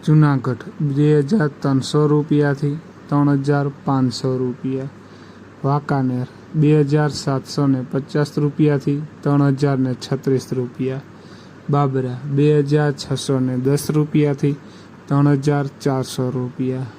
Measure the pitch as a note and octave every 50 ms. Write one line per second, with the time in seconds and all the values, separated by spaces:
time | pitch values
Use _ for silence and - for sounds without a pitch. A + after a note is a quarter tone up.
0 | - - D3+ D#3 D3+ D3 C#3+ C3 A#2 C3 B2 A2+ - - - - D#3 D3 C#3 C#3
1 | D3 D3+ D3+ D3 C#3 C#3 G#3 A3 D#3 C#3+ C#3 - - D3 C3+ C3+ B2+ - - D3
2 | D3+ D3 D3 D3+ C#3+ D#3 D3+ D3 D3 C#3+ C#3 C#3 - C#3+ C#3+ D#3+ - - - -
3 | - - D3+ C#3+ C#3+ C#3+ C#3+ C#3 C3+ C#3+ D3 C#3+ C#3 C#3 C#3 - - D3+ C#3 C3+
4 | C3 B2+ A2+ - - C3+ C3 B2+ B2+ B2+ A#2+ - - C3+ C3 C3 C3 C#3 - -
5 | - - - - - - - - - - - - - C#3 C#3 C#3+ C#3 - D3 C#3
6 | C3 B2+ B2+ B2 B2+ - - - - - - D#3 D3+ D3 D3+ D3+ D3 C#3 C#3+ D3+
7 | D3+ D3 D3 - - D#3 C#3 C3 C3 - - - C#3+ C#3 C3+ B2+ B2+ B2+ - C#3
8 | C3+ - - D#3 D3 C#3+ - D3+ D3 D3 C#3+ - D#3 D3+ D3 C#3 - D3 C#3+ C#3+
9 | D3+ D3+ - - - C#3+ C#3+ C#3+ C#3+ C#3+ C3+ C3+ C#3+ C#3+ C#3 C3 C3 C3 B2+ -
10 | - - C#3+ C3 - - C3+ B2+ - - B2+ C3 B2 B2 - - C3+ C3 C3 C#3
11 | - - - - - - - - - - - - - - C#3+ C#3+ D3 C#3 C3 C3
12 | B2+ B2+ B2 B2 C3 D3 C#3 C#3+ C#3+ D3+ D3+ D3 C#3+ C#3 D3 D3+ D3 D3 C#3 C#3+
13 | - - C#3 C3 - - C#3 C3 B2+ B2+ B2+ B2+ B2+ C3+ C#3+ D3 - - D3+ D3+
14 | D3+ D3+ D3+ D3+ D3 D3 C#3+ C3+ - C#3+ C#3+ D3 - - - - - - - -
15 | - - C#3+ C#3 C#3+ C#3+ C#3+ C3+ C3+ D3 D3 C#3+ C#3+ C#3 C3+ - - C#3+ C3+ C3
16 | B2+ - - - B2+ B2+ C3 C3 B2+ B2 B2 - B2+ B2+ B2+ C3 C3 A#2 -